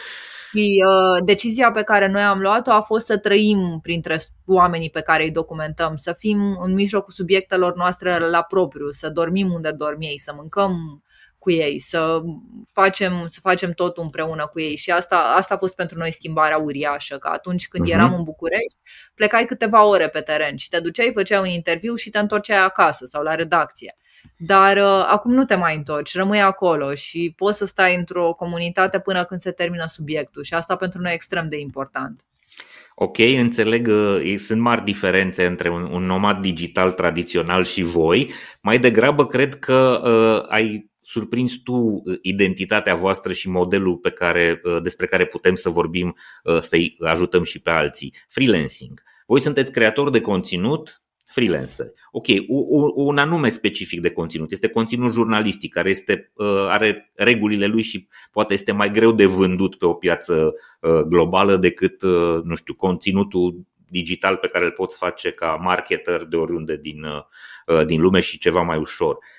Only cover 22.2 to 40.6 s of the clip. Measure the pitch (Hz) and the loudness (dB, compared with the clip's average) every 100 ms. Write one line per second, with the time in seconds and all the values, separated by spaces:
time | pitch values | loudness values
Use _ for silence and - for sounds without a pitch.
22.2 | 208 208 208 202 190 196 170 143 127 151 | -2 -2 0 2 2 4 0 0 -8 -6
23.2 | 156 160 160 165 147 - 104 - _ _ | -4 -4 0 0 0 -8 -20 -20 _ _
24.2 | - - 165 196 196 196 196 196 180 208 | -20 -10 2 6 6 6 4 4 4 2
25.2 | 240 254 269 190 170 156 143 147 143 180 | 2 2 2 2 0 -2 -4 -6 -4 -2
26.2 | 190 208 196 190 180 156 139 143 - 170 | 0 2 2 2 2 2 -2 -6 -8 -6
27.2 | 170 - 202 208 196 - 185 180 170 175 | -6 -2 -2 -2 -2 2 2 2 -2 -2
28.2 | 170 170 175 170 170 175 190 190 190 185 | -2 -2 -6 -6 -4 0 0 0 -2 -4
29.2 | 175 185 185 175 175 175 160 - 147 156 | -4 -6 -8 -6 -6 -6 -10 -10 -8 -6
30.2 | 151 143 143 165 165 180 185 180 180 170 | -6 -10 -6 -6 -4 -4 -6 -6 -6 -6
31.2 | - 175 160 151 143 135 135 135 135 123 | -6 -6 -4 -8 -10 -10 -10 -8 -10 -12
32.2 | _ _ _ - - - - - 95 - | _ _ _ -20 -20 -20 -16 -6 -4 2
33.2 | 117 135 120 120 107 117 117 104 104 98 | 4 4 2 0 0 0 2 2 2 0
34.2 | 78 98 - 113 120 113 101 101 92 95 | -2 -4 -2 0 2 0 -2 -2 0 2
35.2 | 92 90 90 87 85 85 90 90 92 95 | 2 0 0 0 -4 -4 -4 -4 -2 0
36.2 | 104 98 95 82 85 - 92 90 90 82 | 0 0 -2 -4 -4 0 0 2 0 -2
37.2 | 87 90 82 92 90 - 85 85 80 101 | -2 -2 0 0 0 -2 -2 2 4 2
38.2 | 135 - - - 101 123 123 110 131 147 | 0 -8 -18 -8 0 4 4 4 4 4
39.2 | 135 127 139 131 - 131 131 120 120 113 | 2 0 -2 -2 2 4 4 2 2 4
40.2 | 113 107 - 107 | 4 2 0 0